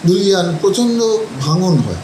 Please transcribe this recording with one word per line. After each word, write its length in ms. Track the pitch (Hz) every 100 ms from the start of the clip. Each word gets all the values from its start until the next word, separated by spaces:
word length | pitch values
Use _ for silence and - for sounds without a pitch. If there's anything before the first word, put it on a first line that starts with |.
| 170
ধুলিয়ান, 500 | 190 196 190 175 156
প্রচণ্ড 560 | 196 247 240 233 226 220 - 135
ভাঙন 380 | 139 165 185 147
হয় 180 | 110 87